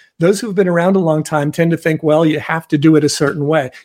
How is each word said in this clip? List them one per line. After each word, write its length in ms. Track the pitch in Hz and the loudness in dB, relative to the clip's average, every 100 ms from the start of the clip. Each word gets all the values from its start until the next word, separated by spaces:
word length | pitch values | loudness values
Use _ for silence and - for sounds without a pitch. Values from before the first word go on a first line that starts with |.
| _ - | _ -2
those 200 | 170 202 | 0 0
who've 140 | 233 190 | -2 -2
been 120 | 185 | 0
around 280 | 170 175 190 | 0 2 2
a 40 | |
long 240 | 165 156 | 0 -2
time 280 | 147 151 147 | -2 -2 -2
tend 200 | 151 170 | 0 0
to 60 | 165 | 0
think, 260 | 165 156 | -2 -2
"Well, 200 | 156 151 | 0 2
you 160 | 165 151 | 2 0
have 280 | - 165 - | -4 -6 -4
to 100 | 151 | 0
do 180 | 156 156 | 4 4
it 80 | |
a 60 | 147 | 2
certain 380 | - 143 156 143 | 0 -2 -2 -2
way. 240 | 160 127 - | -2 -2 -10